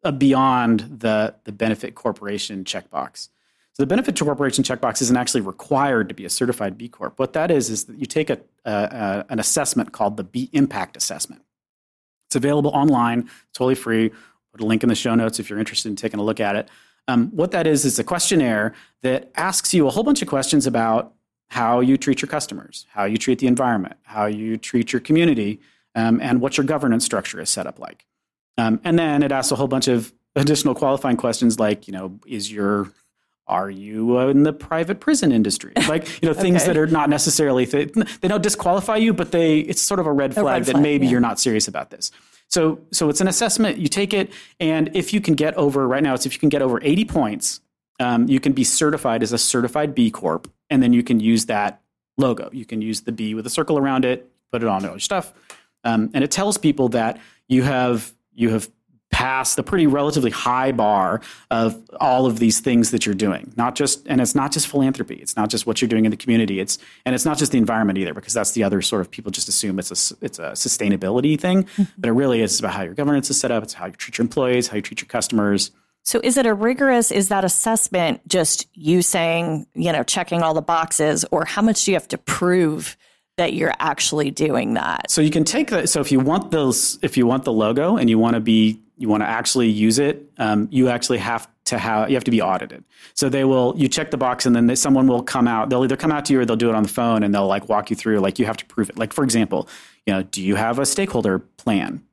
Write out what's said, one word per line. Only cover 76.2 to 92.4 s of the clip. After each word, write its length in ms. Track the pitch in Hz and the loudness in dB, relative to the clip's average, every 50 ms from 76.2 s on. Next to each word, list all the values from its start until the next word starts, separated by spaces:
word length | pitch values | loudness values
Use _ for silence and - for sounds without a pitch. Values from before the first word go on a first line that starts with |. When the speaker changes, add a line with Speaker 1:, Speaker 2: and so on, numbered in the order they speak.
| - | 0
Speaker 2:
is 140 | 262 247 269 | 2 2 2
it 80 | 262 | 2
a 80 | 233 214 | 2 2
rigorous, 560 | 202 214 233 254 247 277 269 254 240 226 - - | 2 0 0 0 2 2 4 4 4 2 2 2
is 160 | - 196 190 | 0 0 2
that 160 | 208 196 190 | 0 0 0
assessment 840 | 180 175 - - 226 226 220 - - - 180 170 160 139 - _ | 0 0 0 0 0 0 0 0 0 0 0 0 0 -2 -4 _
just 400 | - - 180 165 156 - - - _ _ | -2 0 0 2 2 0 -4 -6 _ _
you 300 | - 156 151 170 180 175 | -6 0 2 4 4 4
saying, 640 | - - 180 165 165 165 170 170 170 156 151 - _ _ | 2 0 0 0 0 0 0 -2 -2 -4 -6 -6 _ _
you 180 | - 165 170 160 | -4 -2 0 0
know, 100 | 147 123 | 0 0
checking 380 | - - 196 175 - - 170 170 | -2 -2 -4 -2 -2 -2 0 0
all 120 | 160 156 | 2 0
the 80 | 160 151 | 0 0
boxes, 640 | - 170 165 165 160 - - 156 151 151 156 - - | 0 0 0 0 0 0 0 2 2 2 0 -2 0
or 140 | - 165 165 | 0 -2 -2
how 160 | - - - | -2 -2 2
much 240 | 208 226 214 - - | 2 2 2 2 2
do 60 | - | 0
you 60 | 190 | 0
have 120 | 165 - - | 0 0 -4
to 100 | - - | -12 -10
prove 800 | _ - - - 180 180 180 185 175 156 151 151 - - - _ _ _ _ _ _ _ _ | _ -6 -4 0 2 2 4 4 2 2 0 -4 -8 -10 -12 _ _ _ _ _ _ _ _
that 160 | - 175 165 - | -2 -2 0 0
you're 220 | - 160 156 - - | 0 -2 -2 -2 -2
actually 520 | - 160 143 - - - - 156 147 139 | -2 -4 -2 -2 -2 -2 0 0 -2 -2
doing 420 | 131 - - 151 143 123 117 110 113 | 0 -2 -2 0 0 0 -2 -2 -2
that? 380 | 98 73 71 87 - - - | -2 -2 -4 -4 -6 -4 -4
Speaker 1:
So 100 | - - | 0 2
you 100 | 156 156 | 2 2
can 140 | 151 160 156 | 2 2 0
take 240 | - - 254 311 - | 0 0 -2 -2 0
that. 220 | 226 180 143 175 | -2 -2 -2 0
So 100 | - 160 | 0 0
if 100 | 139 - | 0 2
you 80 | 147 131 | 2 2
want 320 | 131 135 165 185 185 - | 2 2 0 0 -2 -2
those, 480 | - 160 147 131 120 - - - - - - | -2 0 2 2 0 0 0 -2 -2 -2 -4
if 160 | 151 - 131 | -2 2 2
you 80 | 123 | 2
want 180 | 120 123 131 135 | 4 2 0 0
the 80 | - 117 | 0 0
logo 440 | 110 107 107 117 131 147 175 214 233 | 2 2 2 2 2 2 2 2 2
and 100 | 120 117 | 4 4
you 100 | 113 110 | 4 4
wanna 220 | 110 117 117 117 | 4 4 2 0
be, 380 | 113 113 113 110 110 107 110 - _ _ _ _ | 2 2 4 4 4 4 2 -2 _ _ _ _
you 100 | 135 110 | -2 0
wanna 160 | 104 107 104 | 0 0 0
actually 440 | - 113 113 120 - - 131 123 113 | -2 -2 -2 -2 -2 0 2 2 2
use 300 | 107 104 107 110 110 127 | 2 4 2 2 4 4
it, 320 | 143 143 156 143 - - _ - | 2 0 0 -4 -8 -20 _ -4
um, 300 | 127 110 107 104 104 107 | -2 0 2 0 0 0
you 180 | - 131 131 127 | 2 2 2 2
actually 300 | 120 120 - - 127 113 | 2 -2 -2 -2 -2 -2
have 300 | 98 117 120 113 - - _ _ _ | -2 -4 -6 -6 -6 -12 _ _ _
to 140 | - 127 113 | -6 -4 -4
have, 300 | - 113 113 107 110 - | -2 -2 0 0 0 2
you 40 | 135 | 0
have 100 | 127 120 | 0 0
to 60 | - | 2
be 120 | 120 110 | 0 2